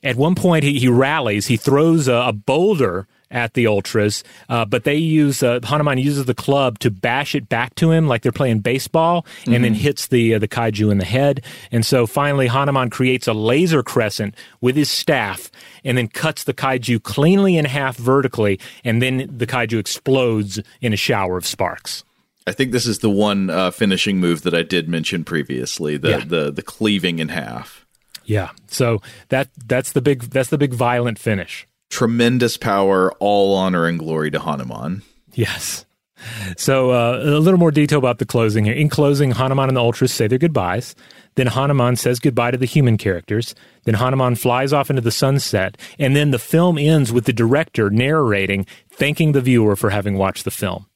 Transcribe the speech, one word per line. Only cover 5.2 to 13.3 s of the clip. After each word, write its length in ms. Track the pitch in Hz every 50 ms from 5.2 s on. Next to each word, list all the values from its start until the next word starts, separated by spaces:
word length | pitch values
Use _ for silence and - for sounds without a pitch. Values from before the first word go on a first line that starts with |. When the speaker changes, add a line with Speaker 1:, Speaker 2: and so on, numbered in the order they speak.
| 151 143 135 - 139
Speaker 1:
uh, 160 | 123 120 123 120
Hanuman 360 | 107 143 151 147 147 139 127
uses 260 | 131 143 147 143 135
the 80 | 123 120
club 460 | - - - 139 139 139 127 117 -
to 100 | - 123
bash 460 | 101 92 - 117 120 135 143 - -
it 120 | 147 117 -
back 280 | - 113 120 123 _
to 160 | - - 160
him 160 | 160 165 156 147
like 160 | 123 113 -
they're 80 | 131
playing 260 | 113 - 147 127 113 110
baseball, 640 | 101 120 120 135 - - - 160 160 165 175 175 160 - - - -
and 180 | - 117 120 120
then 100 | 120 110
Speaker 2:
Mm-hmm. 80 | 107 -
Speaker 1:
hits 240 | 147 139 - - -
the, 260 | - 123 117 113 113
uh, 60 | 107
the 80 | 104 107
kaiju 420 | - 123 117 113 107 104 107 107
in 60 | 104 98
the 80 | 92
head. 380 | 85 107 131 139 143 139 131 - - - - - -
And 140 | - 117 113
so 220 | - - 131 120 110
finally, 400 | - 143 143 147 143 139 131 120
Hanuman 420 | 120 135 139 143 143 135 127 120
creates 380 | - - 127 127 127 123 -
a 60 | -